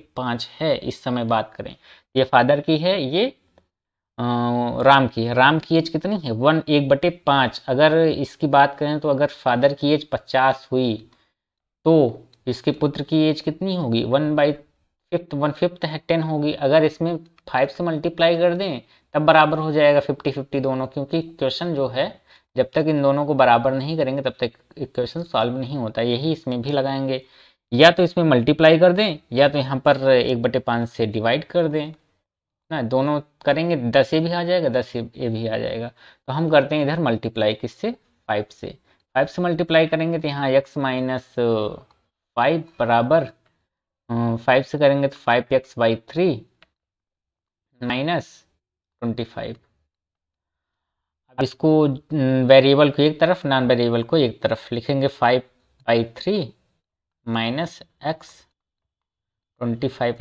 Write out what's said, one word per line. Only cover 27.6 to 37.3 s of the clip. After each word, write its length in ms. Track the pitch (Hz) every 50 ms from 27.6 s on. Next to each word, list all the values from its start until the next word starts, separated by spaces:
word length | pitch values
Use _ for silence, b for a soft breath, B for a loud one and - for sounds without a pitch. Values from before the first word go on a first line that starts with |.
| _ -
या 180 | 120 120 151 170
तो 120 | 175 -
इसमें 220 | 180 170 - 180 165
मल्टीप्लाई 520 | 165 135 123 113 143 147 - 160 156 160 156
कर 140 | 175 180
दें 260 | 175 190 220 202 156 - _ -
या 160 | 120 123 143 143
तो 100 | 147 147
यहाँ 200 | 127 127 139 131
पर 300 | - 151 139 135 135 135
एक 320 | 131 123 120 123 127 117
बटे 160 | 117 120 120 127
पाँच 280 | - - 120 117 117 117
से 180 | - - 117 107
डिवाइड 360 | 104 113 107 113 123 151 165
कर 220 | - - 175 165 156
दें 240 | 147 156 147 156 156 _ _ _ _ _ _ _ _ _ _ _ _ _ _ -
ना, 120 | 160 147 120
दोनों 360 | 110 131 131 135 147 147 147 147 _ _ _ -
करेंगे 320 | 143 139 156 165 175 170 139 120 117
दस 220 | 117 139 131 - 156
ये 60 | 160
भी 120 | 165 165
आ 100 | 175 175 175
जाएगा, 240 | 170 180 180 160 135
दस 240 | 117 127 120 - -
ये, 140 | 123 107 - -
ये 120 | - 131 117
भी 180 | 113 110 117
आ 120 | 113 110 113
जाएगा। 300 | 113 117 120 113 117 120
तो 440 | - _ _ - _ _ _ -
हम 180 | 131 151 165 156
करते 260 | 156 143 135 143 151
हैं 80 | 151 147
इधर 160 | 139 156 165
मल्टीप्लाई 540 | 165 127 117 110 - 113